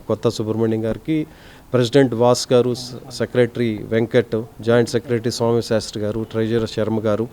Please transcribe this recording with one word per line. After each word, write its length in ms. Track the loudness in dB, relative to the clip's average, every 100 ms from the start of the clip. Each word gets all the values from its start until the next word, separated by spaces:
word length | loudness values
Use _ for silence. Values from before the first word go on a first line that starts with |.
| -4
కొత్త 220 | -2 -2
సుబ్రహ్మణ్యం 560 | -2 -4 -2 0 0 -4
గారికి, 420 | -6 -4 -4 -4 -12 -20 -20 -4
ప్రెసిడెంట్ 400 | 0 2 4 4
వాస్ 400 | 4 2 2 2
గారు, 200 | 4 4
సె-, 380 | 0 -8 -16 -16
సెక్రటరీ 680 | -6 -2 2 0 2 -2 -2
వెంకట్, 640 | -2 -2 2 2 2 -4 -6 -8
జాయింట్ 280 | 2 2 2
సెక్రటరీ 420 | -2 -2 -2 -2
స్వామి 300 | -2 0 0
శాస్త్రి 400 | 0 -2 -2 -6
గారు, 220 | -4 -4 -4
ట్రెజరర్ 380 | -2 0 0 -2
శర్మ 300 | -2 -2 0
గారు, 280 | 0 0 -2